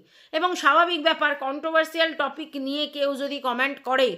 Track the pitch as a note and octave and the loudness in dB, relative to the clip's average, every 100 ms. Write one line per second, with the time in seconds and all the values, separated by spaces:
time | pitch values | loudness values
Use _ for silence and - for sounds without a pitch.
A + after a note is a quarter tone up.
0 | _ _ _ D#4+ F4+ F4 D#4 D#4 F4 E4+ | _ _ _ -2 -2 2 4 6 4 2
1 | D#4+ D#4+ D4+ C#4+ C4+ D4 D#4+ D#4+ D#4+ E4 | 0 2 0 -2 -6 -6 0 0 0 0
2 | E4 D4+ C#4 C#4+ D4+ C#4 C4+ D4 D4 D4 | -2 0 -4 -4 -12 -8 -6 -4 -4 -2
3 | C#4+ C4 C#4 C#4 B3+ A#3+ C4+ C#4 B3 C4 | -2 -2 -4 -4 -2 0 0 -2 -2 2
4 | B3+ | 2